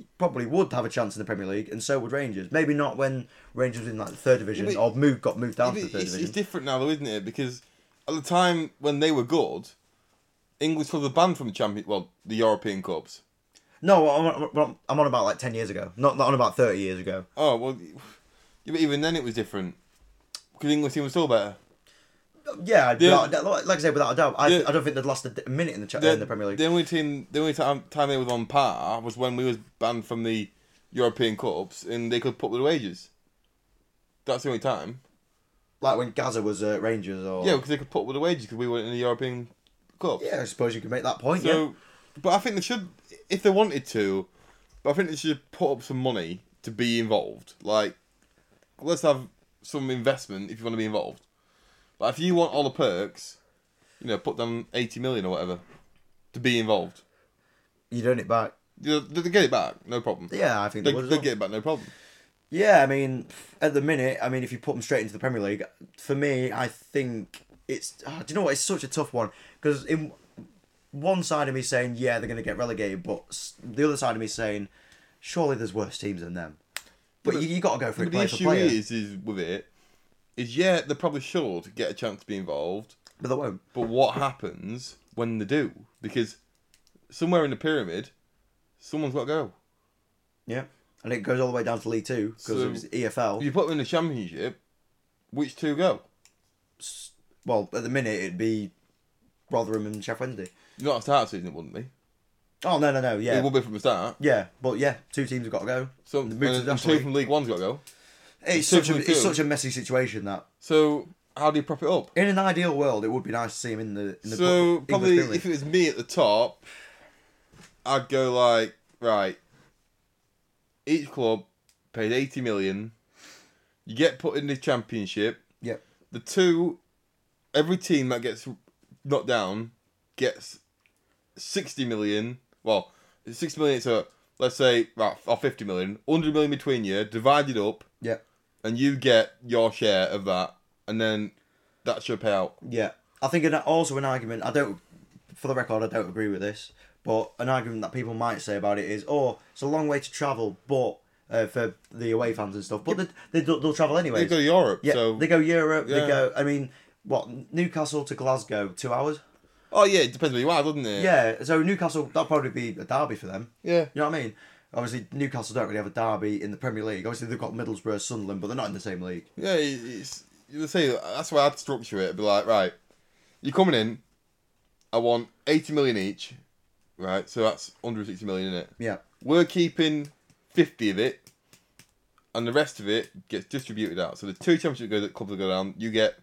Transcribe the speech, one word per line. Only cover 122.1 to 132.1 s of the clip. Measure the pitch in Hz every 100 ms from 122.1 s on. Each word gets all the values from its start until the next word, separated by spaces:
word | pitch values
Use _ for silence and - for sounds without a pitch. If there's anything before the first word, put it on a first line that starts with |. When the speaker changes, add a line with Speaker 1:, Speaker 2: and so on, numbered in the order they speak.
Speaker 2:
eighty | 123 135 135
million. | 120 104 98 95 113 - _ _ - - _ _ _ _ -
You | 113
get | 160 -
put | 165 143
in | 143
the | 135
Championship. | - 123 110 113 98 - 107 110 _ _
Speaker 1:
Yep. | 120 110 _ _ _
Speaker 2:
The | 123
two, | - - 180 165 175 - _ _ _ _ _ _ _
every | 143 156 180
team | - 156 127
that | 120
gets | 123 156 - 123 _ _ _ _
knocked | 139 139 -
down | 120 95 104 117 - _ _ _ -
gets | 127 - - - _ _ _ _ _ _ _ -
sixty | - - 139 -
million. | 123 110 104